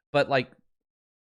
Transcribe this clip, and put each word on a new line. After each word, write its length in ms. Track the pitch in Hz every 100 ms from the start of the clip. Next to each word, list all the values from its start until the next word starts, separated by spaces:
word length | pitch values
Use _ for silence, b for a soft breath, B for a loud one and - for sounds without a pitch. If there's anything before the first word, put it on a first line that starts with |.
| _
but, 160 | 143 139
like, 220 | 135 123 - _ _ _ _ _ _